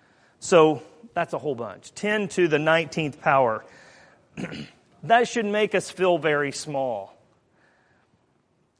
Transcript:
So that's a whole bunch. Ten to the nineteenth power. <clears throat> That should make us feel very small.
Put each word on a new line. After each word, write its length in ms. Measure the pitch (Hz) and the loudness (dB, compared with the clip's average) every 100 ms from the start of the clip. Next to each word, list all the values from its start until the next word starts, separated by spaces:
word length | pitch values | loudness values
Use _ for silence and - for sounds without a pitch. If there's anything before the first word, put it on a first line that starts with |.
| _ _ _ _ | _ _ _ _
So 440 | - 180 156 143 - - - | 4 6 6 4 -6 -20 -12
that's 200 | - 165 | -8 -6
a 60 | 156 | -6
whole 160 | 151 117 | -8 -8
bunch. 380 | 113 92 - - | -10 -14 -20 -8
Ten 320 | 208 214 202 | -4 -2 -2
to 180 | - 175 | 0 2
the 120 | 147 | 2
nineteenth 600 | 156 165 160 - 151 - | 2 2 0 -6 -6 -4
power. 460 | - 139 123 110 - | 0 2 2 -2 -8
<clears throat> 760 | - - - - _ _ - - - - _ _ _ 147 | -20 -20 -20 -20 _ _ -14 -12 -12 -16 _ _ _ 2
That 220 | 226 240 | 2 2
should 180 | 240 208 | -2 -2
make 300 | 208 214 190 | 0 0 -2
us 140 | - | -4
feel 280 | - 185 170 | -2 0 2
very 340 | 151 147 143 | 0 0 -2
small. 640 | 135 156 143 131 107 98 - _ _ _ _ _ _ _ _ _ _ _ _ _ _ _ _ | -6 -8 -6 -6 -6 -10 -18 _ _ _ _ _ _ _ _ _ _ _ _ _ _ _ _